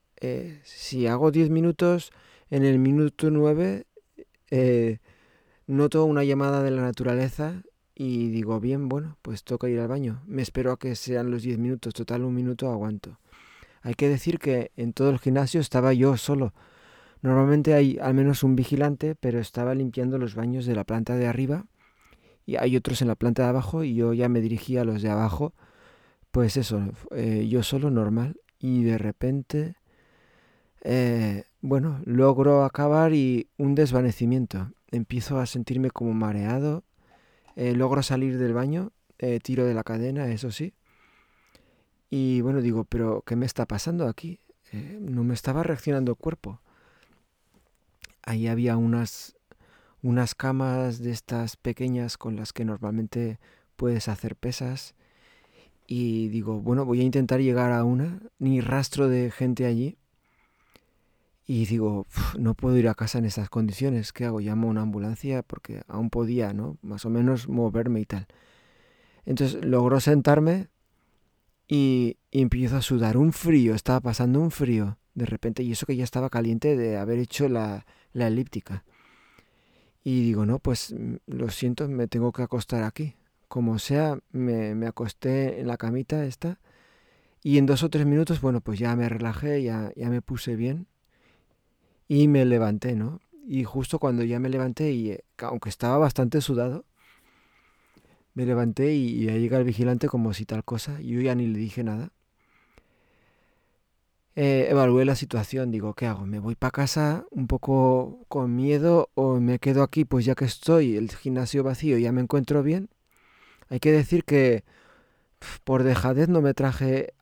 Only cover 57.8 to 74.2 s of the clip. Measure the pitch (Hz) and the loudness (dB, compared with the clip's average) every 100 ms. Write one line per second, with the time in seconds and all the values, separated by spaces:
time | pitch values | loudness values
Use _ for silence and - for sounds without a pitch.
57.8 | 120 127 160 185 220 - 135 131 120 135 | 2 2 -2 -6 -14 -4 0 2 2 -2
58.8 | 131 - 135 127 123 - 127 123 123 117 | -2 0 2 2 0 -2 -2 0 0 0
59.8 | 135 - _ _ _ _ _ _ _ _ | -2 -6 _ _ _ _ _ _ _ _
60.8 | _ _ _ _ _ _ - 120 104 113 | _ _ _ _ _ _ -4 -2 0 0
61.8 | 107 101 - - - - 113 110 127 127 | 0 -2 -6 -4 -4 0 -2 0 2 4
62.8 | 113 107 110 120 113 107 101 117 110 95 | 4 0 -4 -2 -2 -4 -6 -2 -2 -2
63.8 | 135 120 104 - 120 110 104 110 113 107 | -2 -2 -4 -6 -4 -4 -2 -2 0 0
64.8 | 110 104 101 113 139 131 - - - 107 | -2 -4 -6 -6 -4 -6 -6 -14 -14 -16
65.8 | - 104 117 120 113 123 104 101 127 151 | -12 -6 -4 -2 -2 0 -2 -4 -8 -10
66.8 | 104 101 117 117 123 131 131 123 117 110 | -12 -10 -4 2 2 2 -2 -2 0 0
67.8 | 120 113 107 98 95 _ _ _ _ _ | -2 -2 -4 -8 -10 _ _ _ _ _
68.8 | _ _ _ _ - 131 135 - - 123 | _ _ _ _ -6 -2 0 -2 0 2
69.8 | 123 139 151 147 139 147 156 185 190 _ | 4 4 4 4 6 4 4 0 -4 _
70.8 | _ _ _ _ _ _ _ _ - 147 | _ _ _ _ _ _ _ _ -2 2
71.8 | 139 127 120 - _ 135 127 123 123 131 | 4 2 0 -2 _ 0 2 2 0 0
72.8 | 113 127 113 120 156 - 170 151 117 110 | 0 2 4 4 4 2 4 4 6 2
73.8 | - 127 127 110 | 2 0 0 0